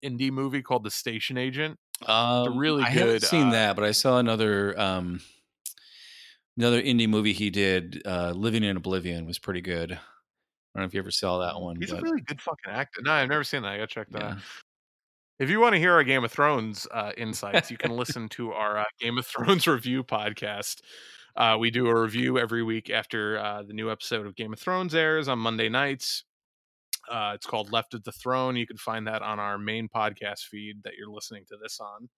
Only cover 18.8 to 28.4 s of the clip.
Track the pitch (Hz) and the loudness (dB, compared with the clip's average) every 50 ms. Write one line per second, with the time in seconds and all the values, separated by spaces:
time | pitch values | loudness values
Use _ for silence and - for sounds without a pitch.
18.8 | 107 107 - _ 117 117 117 123 127 - - - 120 117 196 180 - - 156 123 | -2 -4 -4 _ -6 -2 -2 -2 -4 -4 -6 -4 2 4 4 4 4 2 2 2
19.8 | 113 127 123 131 127 - - 107 104 107 107 - - 107 104 101 104 - - - | 0 -2 -4 -4 -4 -2 -4 -2 -2 -2 -6 -4 -6 -6 -6 -6 -6 -8 -8 -10
20.8 | _ - - - - - - - - _ _ - 117 113 110 110 113 117 113 120 | _ -20 -20 -20 -20 -20 -20 -20 -20 _ _ 2 4 4 4 4 2 2 2 2
21.8 | 123 117 117 113 113 110 107 120 123 127 127 123 120 110 117 117 117 113 113 113 | 4 4 4 4 4 2 0 0 0 2 2 2 0 0 0 -2 -2 -2 -2 -4
22.8 | 110 - 120 113 107 - - 113 107 104 107 107 104 104 104 104 104 101 104 107 | -4 -2 -4 -4 -4 -2 -4 -4 -2 -2 -4 -4 -4 -4 -6 -6 -10 -12 -8 -6
23.8 | 110 110 110 110 - - - 113 104 104 95 - 117 107 110 - - - 185 185 | -4 -4 -4 -6 -6 -6 -4 -4 -4 -6 -10 -10 -10 -10 -10 -8 -4 -2 -2 -2
24.8 | 185 180 156 165 160 156 156 160 151 135 131 117 113 113 113 110 113 110 113 127 | -2 0 2 2 4 4 2 0 0 0 -2 0 0 -2 0 0 0 0 2 0
25.8 | 139 139 139 127 - - - - - _ _ _ _ _ _ _ _ _ _ _ | 0 0 -2 -4 -6 -6 -6 -6 -8 _ _ _ _ _ _ _ _ _ _ _
26.8 | _ _ - - - - 117 117 107 104 104 104 - - - 110 107 101 107 113 | _ _ -10 -10 -8 -6 -4 -2 -2 -2 -4 -6 -8 -6 -4 -4 -4 0 0 0
27.8 | 110 _ - 117 104 - 110 - - 127 127 131 | 0 _ -8 -12 -10 -12 -14 -10 -4 0 0 2